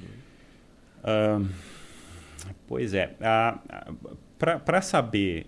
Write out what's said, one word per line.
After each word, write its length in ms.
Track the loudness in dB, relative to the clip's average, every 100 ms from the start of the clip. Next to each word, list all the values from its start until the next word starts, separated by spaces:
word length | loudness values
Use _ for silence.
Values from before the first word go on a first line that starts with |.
| -16 -18 -20 -20 -20 -20 -20 -20 -20 -8
Ah, 380 | 0 4 4 4 0 -2 -10 -16 -18 -18 -18 -18 -18 -16 -14 -14 -8
pois 260 | -4 0
é. 220 | 0 0 0
A, 380 | 2 4 4 0 -8
a, 240 | -14 -12 -14 -14 -16 -18 0
pra, 200 | 0 2
pra 220 | 2 2
saber, 680 | 4 2 2 2 2 0